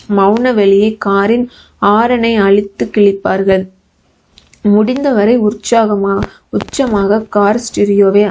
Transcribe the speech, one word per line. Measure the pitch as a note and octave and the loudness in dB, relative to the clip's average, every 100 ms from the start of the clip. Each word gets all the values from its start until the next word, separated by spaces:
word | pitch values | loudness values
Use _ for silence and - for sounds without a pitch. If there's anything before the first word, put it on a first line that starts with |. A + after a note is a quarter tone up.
| - | -4
மௌன | G3+ G3 A3+ B3+ | 0 2 2 0
வெளியை | A3+ G3 G3 G#3+ A3 | 2 2 2 2 -2
காரின் | G3+ G3 G3+ A#3+ B3 - _ - G3+ | -2 -2 0 0 -2 -10 _ -4 0
ஆரனை | G#3+ A#3+ B3 A3+ A3+ | 2 0 0 0 0
அழித்து | G3 G3+ G3+ - A3 | 2 2 0 -8 -4
கிழிப்பார்கள். | A3 G3+ G3 F#3+ F#3+ G3 F#3+ F#3+ _ _ _ _ _ _ _ _ _ G#3 | 0 0 0 -4 -2 0 0 -2 _ _ _ _ _ _ _ _ _ 0
முடிந்தவரை | G#3 A3 C4 C#4+ A3+ G#3 B3 | 2 0 -2 -2 0 0 0
உற்சாகமா-, | G#3+ G#3 - A#3 A3 G3+ G3 G3 G#3 - - | 0 -4 -2 0 0 -2 -2 -4 -6 -10 -8
உச்சமாக | G#3 - - C4 G#3 G3 G#3+ G#3+ | -8 -8 -6 -2 -2 0 -2 -2
கார் | G#3 G3+ A#3 | -2 0 -2
ஸ்டீரியோவை | - - G#3 G3+ G3 G3+ G#3 | -4 -4 0 2 2 2 0